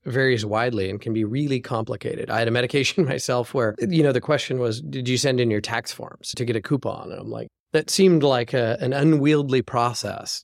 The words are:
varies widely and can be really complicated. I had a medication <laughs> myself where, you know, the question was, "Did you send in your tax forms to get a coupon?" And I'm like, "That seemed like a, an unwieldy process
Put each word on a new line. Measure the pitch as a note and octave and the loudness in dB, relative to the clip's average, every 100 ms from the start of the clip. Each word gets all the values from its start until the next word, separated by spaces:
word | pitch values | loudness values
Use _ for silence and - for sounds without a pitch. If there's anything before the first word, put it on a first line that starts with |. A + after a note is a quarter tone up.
| - | -4
varies | B2 C3 A#2+ G#2 | 0 2 2 0
widely | G#2+ B2 A2+ F#2+ | 0 0 0 -4
and | G2 | -6
can | - | -4
be | A2 | -4
really | G#2 B2+ D3 C3 | -2 -2 -2 -2
complicated. | - A2+ A2 G#2+ - - - | -4 -4 -4 -6 -8 -6 -4
I | A2 | -2
had | A2+ | 0
a | |
medication | A#2 B2 D3 C3 - D3 | 0 0 0 0 0 0
<laughs> | |
myself | C3+ - B2 A#2 | -2 -2 -2 -2
where, | C#3 A2+ - | 0 0 0
you | F3+ E3+ | 0 4
know, | D3 | 4
the | B2+ | 2
question | - D3 - B2+ | 0 -2 -2 -2
was, | A#2+ A2+ | -2 -4
"Did | D3+ C3+ B2+ | -6 -6 -2
you | B2 | 0
send | C#3 B2+ | 2 2
in | A#2+ | 2
your | G#2+ | 0
tax | G2+ A#2 A#2+ | -2 -4 -6
forms | - - - - - | -10 -14 -14 -12 -6
to | A#2+ | -4
get | A2 | -4
a | |
coupon?" | - C#3+ A2+ - - | -2 -2 -2 -8 -10
And | F#2 | -12
I'm | G#2 | -10
like, | A2 A2 _ _ | -10 -12 _ _
"That | D#3 D3+ | -2 0
seemed | - F#3+ E3 | 4 6 6
like | C#3+ B2+ A#2+ | 6 2 0
a, | C3+ A2+ A2+ | 0 0 0
an | B2+ | -2
unwieldy | C#3 D#3 D#3 C#3 D3+ C#3+ B2+ | 2 4 4 4 4 4 0
process | - B2 A#2+ A#2 G#2 G2 - - | 0 0 0 0 -6 -8 -8 -10